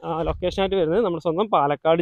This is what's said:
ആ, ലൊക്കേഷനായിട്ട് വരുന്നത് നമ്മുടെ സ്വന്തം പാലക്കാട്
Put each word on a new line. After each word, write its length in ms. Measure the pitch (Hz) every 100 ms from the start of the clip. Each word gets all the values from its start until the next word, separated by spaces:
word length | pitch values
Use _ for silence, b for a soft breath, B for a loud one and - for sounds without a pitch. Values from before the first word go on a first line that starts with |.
| 165
ആ, 40 | 160 160
ലൊക്കേഷനായിട്ട് 500 | 151 180 196 190 196
വരുന്നത് 240 | 156 190 208
നമ്മുടെ 180 | 165 175
സ്വന്തം 200 | 165 208 175
പാലക്കാട് 460 | 143 143 160 170